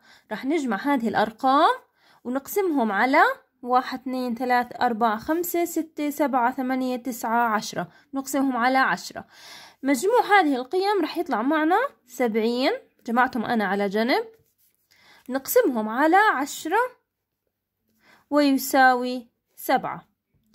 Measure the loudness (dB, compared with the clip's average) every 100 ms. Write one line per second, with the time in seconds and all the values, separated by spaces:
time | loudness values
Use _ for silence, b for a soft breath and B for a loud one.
0 | b b -14 -8 -2 -2 -2 -2 0 0
1 | 0 0 -2 -2 2 4 4 0 -8 b
2 | b b -8 -8 -4 -2 0 0 0 0
3 | 2 4 4 0 _ _ 0 0 0 -6
4 | -6 -4 -4 -4 0 0 -2 -2 -2 2
5 | 0 0 -2 -2 -2 -2 -2 -4 -6 -6
6 | -6 -2 0 2 0 -2 -4 -2 -4 -4
7 | -8 -8 -2 0 2 0 -4 -8 -8 b
8 | b -10 -4 -2 -2 0 2 2 2 -2
9 | -6 -14 -16 B B B B B -2 0
10 | 2 2 4 4 4 0 -2 -2 0 0
11 | -2 -4 -4 -2 0 0 2 2 0 -8
12 | _ -4 -2 0 0 0 -2 -2 -8 _
13 | -2 0 0 -2 -2 -2 0 0 0 0
14 | 0 0 -4 -14 _ _ _ _ _ b
15 | b b -8 -8 0 2 2 0 -2 0
16 | 4 4 4 0 -4 -8 -2 -2 -2 -8
17 | _ _ _ _ _ _ _ _ _ _
18 | b b b 2 4 2 2 4 6 4
19 | -2 -6 -10 _ _ -10 -2 -2 -2 -10
20 | -16 _ _ _ _